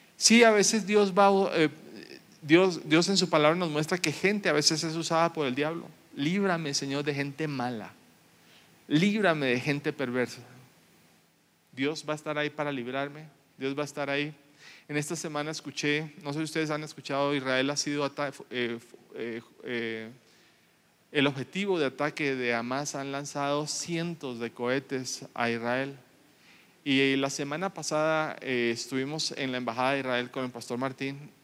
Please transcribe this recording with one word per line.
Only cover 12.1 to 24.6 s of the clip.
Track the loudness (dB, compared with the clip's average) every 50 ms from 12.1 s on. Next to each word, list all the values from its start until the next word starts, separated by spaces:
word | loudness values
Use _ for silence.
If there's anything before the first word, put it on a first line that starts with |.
| -8
a |
estar | -6 -6 -6 -4
ahí | -2 -4 -4
para | -4 -4 -4 -4
librarme. | -4 -4 -6 -6 -6 -6 -6 -6 -8 -14 -18 -20 -20 _ _ _ _
Dios | -6 -4 -4 -2
va | -2
a | -4
estar | -6 -4 -6 -4 -2
ahí. | -2 -2 -2 -4 -6 -12 _ _ _ _ -20 -20 -20 -20 _
En | -4 -4
esta | -4 -2 -2 -6
semana | -6 -6 -6 -4 -4 -4 -4
escuché, | -6 -8 -10 -10 -8 -2 0 0 0 0 -2 -6 -12 -10
no | -8 -6
sé | -4 -4
si | -4
ustedes | -2 -2 -2 -2 -2
han | -2 -4 -6
escuchado, | -10 -14 -14 -8 -4 -2 0 0 2 0
Israel | 0 0 0 2 2 2 0
ha | 0
sido | -2 -2 -2 -2 -2 -2
ata-, | -4 -4 -4 -6 -6 -6 -12 -14 -8
eh, | -4 -4 -2 -2 -4 -8 -10 -18 -20 -20 -20 -16 -10
eh, | -8 -8 -6 -8 -10 -12 -14 _ -16 -10
eh, | -6 -6 -4 -4 -6 -6 -8 -10 -14 -16 -20 _ _ _ _ _ _ _ _ _ _ _ _ _ _ _ _ _ _
el | 0 2 2
objetivo | 4 2 0 -8 -6 -6 -4 0 0 2 2
de | 0
ataque | 0 0 -2 -4 -4 -2 -2 -2 -2 0
de | 0 0 0 0
Hamas. | 0 -2 -2 -4 -4 -4 -6 -6
Han | -6 -6 -6
lanzado | -6 -8 -8 -8 -6 -4 -2 0 0 -2 -2
cientos | -4 -6 -6 -6 -4 -4 -4 -4 -4 -6 -8 -8 -8 -6 -6
de | -6 -8
cohetes | -6 -4